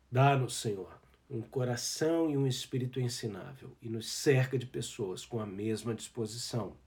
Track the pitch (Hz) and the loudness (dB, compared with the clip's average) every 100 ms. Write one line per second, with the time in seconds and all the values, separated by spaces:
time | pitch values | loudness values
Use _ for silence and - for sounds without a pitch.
0 | - 120 139 139 123 - 113 98 87 - | 0 6 8 6 2 -2 -2 -4 -6 -14
1 | - _ - 117 110 135 123 120 - - | -20 _ -8 -8 -4 -2 0 0 -2 0
2 | 156 165 160 139 135 127 - 127 127 127 | 2 4 4 4 2 0 -2 -2 -2 -2
3 | 123 - 117 95 - - - - 117 113 | -2 -2 -6 -6 -12 -14 -18 -12 -8 -6
4 | 107 - 151 131 131 131 120 - 117 - | -6 0 4 6 4 0 -2 -6 -6 -4
5 | 98 90 - 117 104 95 110 107 113 110 | -6 -6 -6 -6 -4 -4 -2 -2 -2 -6
6 | - - 107 117 - 120 95 - | -6 -6 -6 -6 -4 -4 -4 -10